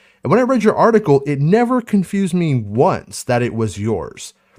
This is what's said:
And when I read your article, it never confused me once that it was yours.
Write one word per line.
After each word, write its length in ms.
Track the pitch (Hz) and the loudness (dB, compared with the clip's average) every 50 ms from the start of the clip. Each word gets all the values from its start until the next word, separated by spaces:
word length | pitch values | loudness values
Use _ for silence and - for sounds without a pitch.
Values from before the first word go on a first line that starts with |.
| _ _ _ _ - | _ _ _ _ -2
And 60 | - | 0
when 80 | 170 240 | 2 2
I 40 | 254 | 2
read 200 | 240 269 233 202 | 2 0 2 2
your 120 | 220 - | 0 2
article, 480 | - 190 226 226 208 220 151 143 135 - | 4 2 4 4 2 4 4 2 2 2
it 140 | 147 147 135 | 0 -2 -2
never 400 | 143 156 196 233 240 233 254 247 | 0 2 2 2 2 2 0 -2
confused 540 | 240 - 220 196 170 - - 196 196 175 175 | -2 0 0 0 0 0 -2 -2 -2 -2 -2
me 220 | 180 170 156 135 | -2 -2 0 -2
once 680 | 123 107 98 101 123 151 185 139 - - - 90 - - | -2 -4 -4 0 2 2 2 2 -2 -6 -10 -16 -14 -6
that 180 | - 120 120 | -2 -2 -2
it 120 | 123 117 - | -2 -2 -4
was 260 | 113 110 107 87 95 | -4 -4 -6 -6 -6
yours. 540 | 104 113 107 85 69 - - - - - _ _ _ _ _ | -4 -4 -4 -4 -6 -10 -14 -16 -20 -20 _ _ _ _ _